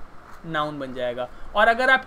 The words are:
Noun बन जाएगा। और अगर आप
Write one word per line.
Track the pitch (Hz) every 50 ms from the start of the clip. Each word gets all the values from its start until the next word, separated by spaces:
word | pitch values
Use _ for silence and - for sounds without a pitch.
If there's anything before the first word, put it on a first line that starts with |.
| - - - - - - - - -
Noun | 165 160 151 151 151 151 143
बन | 135 131 127
जाएगा। | 127 123 123 120 123 123 - - - - - -
और | 202 220 226
अगर | 233 233 254 262
आप | 262 262 -